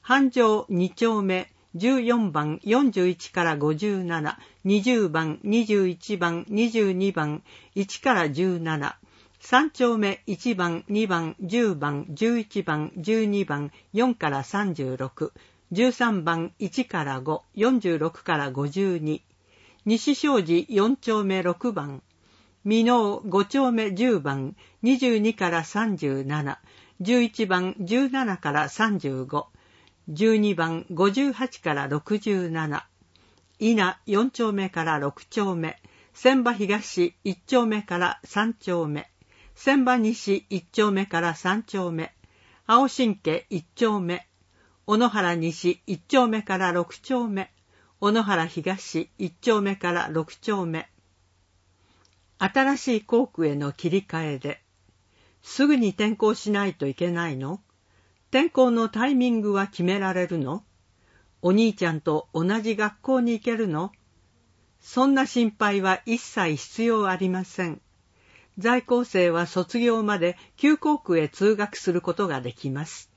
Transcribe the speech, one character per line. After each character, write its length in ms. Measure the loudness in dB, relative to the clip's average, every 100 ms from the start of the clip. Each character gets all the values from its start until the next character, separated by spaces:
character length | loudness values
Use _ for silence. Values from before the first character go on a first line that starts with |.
繁 300 | 2 4 4
盛 340 | 4 4 4 0
二 200 | -2 -2
丁 300 | 0 0 2
目 320 | 0 -2 -4 _ _
十 260 | -2 0 2
四 320 | 2 2 2
番、 280 | -2 -4 -4
四 280 | 0 2 4
十 180 | 2 0
一 220 | -2 -6
か 140 | -2
ら 120 | 0 2
五 180 | 0
十 280 | 0 -2 -2
七、 360 | -2 -4 -4 -8 -14 _
二 160 | 0 2
十 280 | 4 2 2
番、 320 | 0 -2 -4
二 220 | 0 0 2
十 220 | 2 2
一 280 | -2 -6 -2
番、 300 | -2 -4 -4
二 220 | 0 0
十 220 | 2 0
二 200 | 2 0
番、 300 | 0 -4 -6 _ -20 -12
一 240 | -6 -6 -4
か 160 | 0
ら 160 | 0 0
十 300 | 0 -2 -2
七。 360 | -4 -4 -4 -10 _ _ _ _
三 300 | 2 2 2
丁 280 | 0 0 2
目 240 | 0 -2
一 300 | -8 -4 -2
番、 300 | 0 -2 -4 -2
二 180 | -2 0
番、 300 | 0 -2 -8
十 360 | -4 0 2
番、 320 | 0 -2 -4 -6
十 300 | -2 0 0
一 240 | -2 -6
番、 300 | -2 -4 -4 -6
十 300 | -2 0 2
二 180 | 0
番、 280 | -2 -4 -6 _ _
四 220 | 0 0
か 160 | 0 -2
ら 120 | -4
三 300 | -4 -2 -2
十 240 | -2 -6 -4
六、 380 | -8 -6 -10 -10 -20 _ _
十 220 | 2 2
三 320 | 2 0 0
番、 300 | -2 -2 -4 _
一 280 | -6 -4 -4
か 180 | -4
ら 160 | -4 -6
五、 220 | -4 -6 _
四 240 | 0 2 2
十 180 | 0 0
六 240 | -2 -4
か 160 | -4 -2
ら 120 | -2
五 180 | -4 -4
十 280 | -2 -2 -2
二。 260 | -4 -6 _ _ _ _ _ _
西 300 | 0 0 2
小 260 | 0 2 2
路 260 | 4 0 2
四 280 | 0 2 0
丁 280 | 0 0
目 180 | 0 0
六 300 | -2 -2 -4
番、 300 | -4 -8 -12 _ _ _ _ _ _
箕 200 | 0 4
面 360 | 6 4 2 -2 0
五 160 | 0
丁 260 | 2 2 2
目 220 | 2 -2
十 280 | 0 2 2
番、 360 | 0 -4 -6 -10 -20 _
二 160 | 2 2
十 220 | 4 2
二 160 | 0
か 160 | 0 -2
ら 140 | -2
三 320 | -2 -2 -2 -2
十 280 | -2 -2
七、 360 | -2 -4 -4 -8 _ -20 -20 _
十 220 | 2 2
一 220 | 2 0
番、 300 | 0 0 0 -4
十 280 | -2 0 0
七 300 | 0 -2 -4
か 140 | -2
ら 160 | -2 -2
三 280 | 0 0 0
十 260 | -2 -6
五、 240 | -4 -6 -6 _ _ _ _ _ -14
十 300 | 0 4 4
二 160 | 2
番、 320 | 0 -2 -4 -8
五 200 | 0 0
十 220 | 2 0
八 280 | -2 -6 -4
か 140 | -4
ら 120 | -4 -2
六 320 | -4 -2 -4
十 300 | 0 -2 -2
七、 380 | -4 -4 -6 -10 _ _ _ _ _ _ _
稲 420 | 2 4 2 -2 -2
四 240 | 0 0
丁 220 | 0 -2
目 180 | 0 -4
か 140 | -4
ら 140 | -2 0
六 240 | -2 -6
丁 300 | -10 -4 -2
目、 280 | -2 -6 -10 _ _ _
船 280 | 2 4 4
場 120 | 2
東 600 | -2 -2 -2 -4 -2 -2 _
一 140 | -6 -6 0
丁 200 | 2 2
目 160 | -2
か 160 | -4 -2
ら 220 | -2 -4
三 300 | -6 -2 -2
丁 320 | -4 -4 -2 -2
目、 240 | -6 -10 _ _ _ -20
船 300 | -4 2 2
場 120 | 4 2
西 500 | 2 -2 -2 -2 _
一 120 | -8 -6
丁 180 | 0 0
目 160 | 0 -2
か 140 | -2
ら 140 | -2
三 280 | -2 -4 -4
丁 280 | -4 -6 -6
目、 220 | -6 -10 _ _ _ _ _ 2
青 220 | 4 4
新 260 | 2 0
家 320 | 0 -2 -4 -4
一 140 | -8 -8
丁 260 | -2 0 0
目、 260 | -2 -6 -10 _ _ _ _ _ 0
小 100 | 2
野 120 | 2
原 280 | 2 0 0
西 440 | -2 -2 -2 -2 -6
一 120 | -10
丁 280 | _ 4 4
目 160 | 0
か 160 | -2 -2
ら 140 | 0
六 220 | 0 -4 -8
丁 320 | -4 -4 -2
目、 220 | -4 -8 _ _ _ _ _
小 100 | 0
野 120 | 2
原 240 | 2 0 0
東 640 | -4 -6 -6 -4 -6 -6 _
一 140 | -8 _
丁 200 | 0 2
目 160 | 0 -2
か 160 | -2
ら 160 | -2 -2
六 240 | -4 -6
丁 320 | -8 -4 -4 -4
目。 220 | -6 -10 _ _ _ _ _ _ _ _ _ _ _ _ _ _ _
新 400 | -2 2 2 0
し 200 | 0 -2
い 20 |
校 280 | 2 0 0
区 180 | 0 -2
へ 80 |
の 180 | 0 -6
切 180 | -4 -2
り 120 | -2
替 300 | -2 -6 -6
え 60 | -6
で、 220 | -8 -10 _ _ _ _ _ _ _ _
す 240 | -14 2 4
ぐ 100 | 4
に 140 | 2
転 260 | 2 -2 2
校 180 | 0
し 160 | 0 -2
な 160 | 0 -2
い 80 |
と 120 | -2 -6
い 60 |
け 160 | -2 -4
な 200 | -2 -4
い 60 | -6
の？ 240 | -8 -10 _ _ _ _ _ _ _
転 200 | 0 2
校 220 | 4 4
の 160 | 4 0
タ 180 | -2 0
イ 80 |
ミ 160 | 2 2
ン 100 | 0
グ 120 | 0
は 160 | 0 -2
決 160 | -2
め 160 | -2 0
ら 120 | -2
れ 140 | -2 -2
る 120 | -2
の？ 260 | -4 -6 _ _ _ _ _ _ _ _
お 100 | 2
兄 220 | 4 4
ち 120 | 2 -2
ゃ 60 |
ん 80 | -2
と 280 | -2 -2 -2
同 100 | -2 0 0
じ 140 | -2
学 260 | -2 -2 -4
校 200 | 0 2
に 120 | 2
行 100 | 0
け 140 | -2 -2
る 120 | -2
の？ 240 | -2 -4 _ _ _ _ _ _ _ _ _
そ 260 | -6 2 4
ん 80 |
な 120 | 4 2
心 280 | 2 0 0
配 240 | 0 2
は 220 | 0 0 -2
一 120 | -4
切 380 | -4 -2 -2 -2
必 260 | -6 -2
要 260 | 0 2 0
あ 60 |
り 140 | 0 -2
ま 160 | -2
せ 240 | -6 -6 -6
ん。 120 | -6 _ _ _ _ _ -20 _ -4
在 240 | 0 0
校 220 | 2 0
生 260 | 2 2 2
は 160 | 2 -2
卒 320 | -2 -2 0
業 240 | 2 2
ま 160 | 0 0
で 180 | 0 -2 -16 _
旧 200 | 2 2
校 220 | 0 -2
区 200 | 2 0
へ 100 | 0
通 260 | 0 2
学 220 | 2 -2 -4
す 160 | -2
る 80 | -2
こ 140 | -2
と 140 | -4 -2
が 120 | -4
で 120 | -8
き 180 | -8 -8
ま 140 | -6
す。 260 | -8 -12 -20